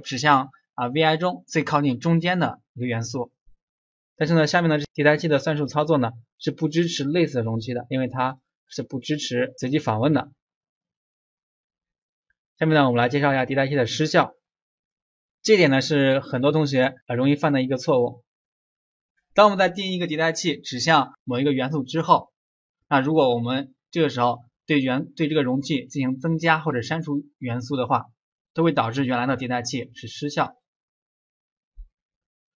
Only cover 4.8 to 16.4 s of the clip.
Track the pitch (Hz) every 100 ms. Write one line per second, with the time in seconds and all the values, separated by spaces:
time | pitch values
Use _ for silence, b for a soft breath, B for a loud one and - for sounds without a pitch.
4.8 | 143 - 147 151 165 139 156 151 143 151
5.8 | 151 151 117 117 _ _ 151 - 156 160
6.8 | 170 170 139 175 156 127 113 113 110 120
7.8 | - 131 127 127 127 131 _ _ _ -
8.8 | 127 135 - 151 - 123 131 - 131 151
9.8 | 123 110 139 147 - _ _ _ _ _
10.8 | _ _ _ _ _ _ _ _ _ _
11.8 | _ _ _ _ _ _ _ - 156 156
12.8 | 135 120 123 143 143 135 127 135 135 143
13.8 | 117 - 156 175 131 _ _ _ _ _
14.8 | _ _ _ _ _ _ - 208 151 135
15.8 | 127 147 135 135 - 127